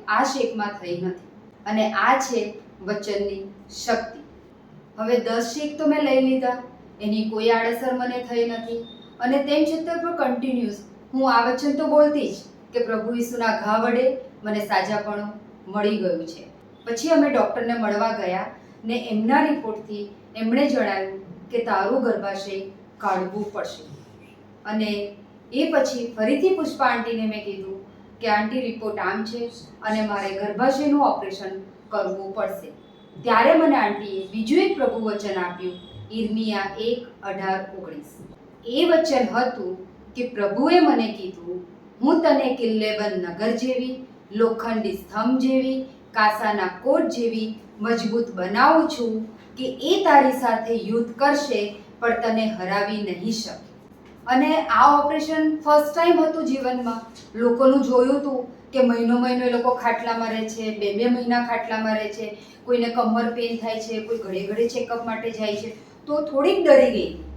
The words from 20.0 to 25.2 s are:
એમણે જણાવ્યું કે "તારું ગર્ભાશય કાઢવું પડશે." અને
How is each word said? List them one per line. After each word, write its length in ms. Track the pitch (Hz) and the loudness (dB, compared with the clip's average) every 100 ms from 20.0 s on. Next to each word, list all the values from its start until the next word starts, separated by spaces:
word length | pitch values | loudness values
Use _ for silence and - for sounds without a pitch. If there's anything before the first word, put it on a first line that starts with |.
| 202 - - 220 | -10 -14 -18 -6
એમણે 340 | 220 254 285 | 0 2 2
જણાવ્યું 800 | 254 214 190 190 196 - - - | 2 0 -2 -6 -8 -14 -20 -6
કે 80 | 233 | -4
"તારું 460 | 226 196 226 262 | 0 0 2 0
ગર્ભાશય 560 | 233 202 202 196 202 190 196 - - - | 0 -2 -4 -6 -8 -8 -10 -14 -20 -8
કાઢવું 560 | 202 185 185 208 208 | -4 -2 -2 -6 -6
પડશે." 300 | 208 - - - - - - - - - - 208 | -6 -10 -12 -18 -20 -20 -20 -20 -20 -20 -16 -6
અને 500 | 220 214 202 202 - | -2 -2 -4 -6 -12